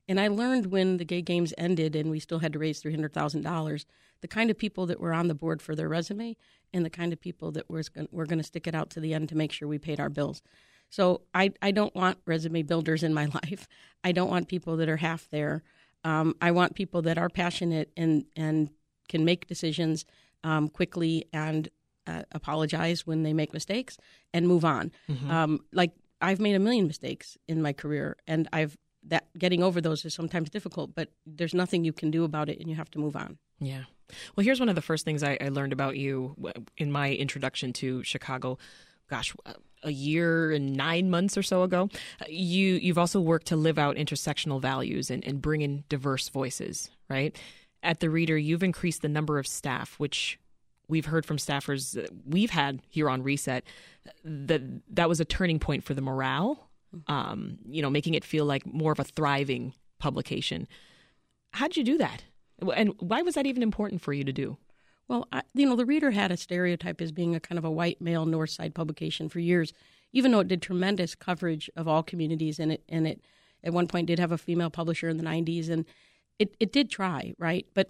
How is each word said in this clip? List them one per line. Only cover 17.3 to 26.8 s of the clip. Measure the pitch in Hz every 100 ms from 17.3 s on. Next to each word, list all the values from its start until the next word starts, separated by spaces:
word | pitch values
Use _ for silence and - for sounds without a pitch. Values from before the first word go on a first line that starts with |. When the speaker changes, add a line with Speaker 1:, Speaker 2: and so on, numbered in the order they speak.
| - 175 - 170 160 151 -
Speaker 1:
and, | 165 151 - -
and | 156 156 151 - _ _ -
can | 165
make | 160 180 -
decisions, | 165 165 156 160 160 - _ _ _
um, | 160 156 151
quickly | - 165 175 165 160 -
and, | 156 156 156 151 - _ _ -
uh, | 165 -
apologize | 156 - 151 156 160 165 170
when | - 160
they | 156
make | 156 156
mistakes | 156 - 214 262 - _ - _
and | 170 175
move | 175
on. | 165 127 165 - -
Speaker 2:
Mm-hmm. | 135 147
Speaker 1:
Um, | 165 156 151 -
like, | - 175 - _ _
I've | 175 190
made | 208
a | 196
million | 202 240